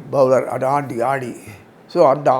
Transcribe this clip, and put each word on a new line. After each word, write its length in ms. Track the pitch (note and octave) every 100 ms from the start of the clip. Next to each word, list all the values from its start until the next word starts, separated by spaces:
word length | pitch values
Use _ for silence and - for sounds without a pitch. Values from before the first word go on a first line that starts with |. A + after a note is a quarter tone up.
| C#3+
பவுலர், 340 | C3+ C3 B2+ - B2+
அது 100 | C3
ஆண்டி, 240 | C#3+ C3+ A#2 B2
ஆடி. 200 | C#3 B2 - - G#2 - - -
So, 100 | F3 D#3+
அந்த 180 | D3 D3